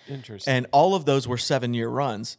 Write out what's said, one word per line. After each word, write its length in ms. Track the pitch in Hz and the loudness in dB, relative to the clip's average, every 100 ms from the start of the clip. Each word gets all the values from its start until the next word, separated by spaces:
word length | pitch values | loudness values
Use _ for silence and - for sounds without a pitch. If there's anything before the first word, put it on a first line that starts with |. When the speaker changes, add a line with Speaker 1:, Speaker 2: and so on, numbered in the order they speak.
| - | -16
Speaker 1:
Interesting. 460 | 139 120 104 - | -14 -14 -10 -2
Speaker 2:
And 140 | 127 123 | 0 4
all 240 | 143 175 | 4 6
of 120 | 190 147 | 4 2
those 200 | 139 120 | 0 0
were 120 | 120 | -4
seven-year 500 | - 139 120 120 117 | 0 0 0 -2 -2
runs, 480 | 120 139 104 113 | -2 -2 -4 -8